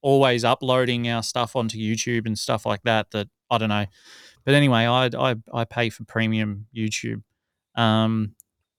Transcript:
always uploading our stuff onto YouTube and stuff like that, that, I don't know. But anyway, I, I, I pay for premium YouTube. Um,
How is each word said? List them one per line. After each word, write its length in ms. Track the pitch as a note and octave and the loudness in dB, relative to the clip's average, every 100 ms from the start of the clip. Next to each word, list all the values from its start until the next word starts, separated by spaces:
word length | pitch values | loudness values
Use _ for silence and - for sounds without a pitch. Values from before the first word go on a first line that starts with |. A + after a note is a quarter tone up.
always 440 | C#3 C#3 C3 A#2+ | 2 6 6 4
uploading 640 | A#2 C3+ C3 B2+ B2 A#2+ A#2+ | 2 0 2 2 2 0 -2
our 160 | A#2 | -4
stuff 320 | - B2 A#2 C3 | -4 -4 -2 -2
onto 200 | A2+ A2 | -4 -4
YouTube 500 | G#2+ A2+ B2 A#2 A2+ | -4 -2 -2 -4 -4
and 120 | G#2+ | -6
stuff 260 | - A2+ | -4 -4
like 200 | G#2+ G#2 | -2 -4
that, 260 | A#2+ A2+ - | 0 0 -2
that, 180 | G#2+ G#2 _ - | -8 -8 _ -4
I 80 | A#2 | -2
don't 120 | A2 | 0
know. 160 | G#2 G2+ _ - - - _ | 0 -4 _ -20 -20 -20 _
But 100 | C3+ | 2
anyway, 300 | C#3+ C#3 A#2 | 4 4 4
I, 220 | A#2+ B2+ B2+ | 2 2 0
I, 280 | B2 C3 A2+ - | 0 -2 -2 -6
I 120 | A#2+ | -6
pay 260 | A2+ A#2+ A#2 | -4 -4 -4
for 140 | - | -6
premium 640 | A2 A2+ A2 A2 G#2+ G2+ G#2+ | -6 -2 0 0 -2 -6 -12
YouTube. 500 | A2+ A2 - A2+ A2 - _ _ _ _ | -6 -6 -4 -8 -10 -12 _ _ _ _
Um, 640 | A#2 A2+ A2 A2 A2 G#2 _ _ _ _ | 0 2 2 2 0 -4 _ _ _ _